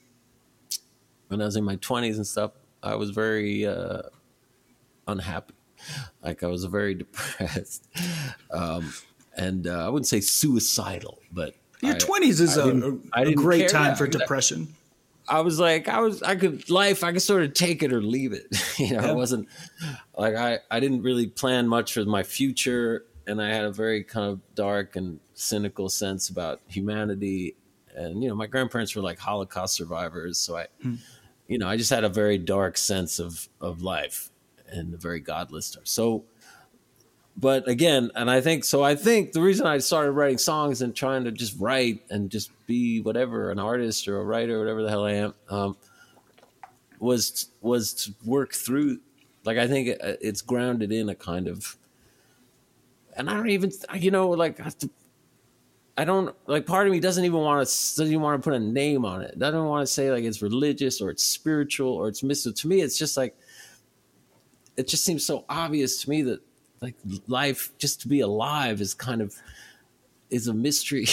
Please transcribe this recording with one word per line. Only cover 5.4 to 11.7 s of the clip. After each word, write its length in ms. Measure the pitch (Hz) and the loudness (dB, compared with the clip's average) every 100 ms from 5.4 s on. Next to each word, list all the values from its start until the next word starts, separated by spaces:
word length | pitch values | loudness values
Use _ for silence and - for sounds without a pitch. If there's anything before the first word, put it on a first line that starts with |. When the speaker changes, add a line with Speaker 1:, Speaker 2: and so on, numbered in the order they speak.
| - - _ _ - 143 123 _ | -10 -20 _ _ -14 -14 -14 _
Speaker 1:
Like, 200 | 85 82 | -10 -6
I 40 | 87 | -4
was 160 | 90 90 | -4 -2
very 280 | 101 101 | -2 -2
<laughs> 100 | 92 | -4
depressed. 840 | - - - - 90 - - - _ 165 175 160 135 - - | -8 -10 -10 -6 -4 -4 -8 -14 _ -8 -6 -6 -8 -12 -10
Um, 420 | 82 85 82 76 - - _ _ - | -6 -4 -4 -6 -10 -18 _ _ -6
and, 320 | 92 92 87 | -2 -2 -2
uh, 180 | 87 87 | -2 -2
I 40 | |
wouldn't 180 | 143 123 | -2 0
say 140 | 110 | 2
suicidal, 1000 | - - 151 120 - - 95 92 - - - | 2 2 4 4 2 0 -2 -8 -10 -16 -12
but 240 | 90 76 - _ | -8 -8 -8 _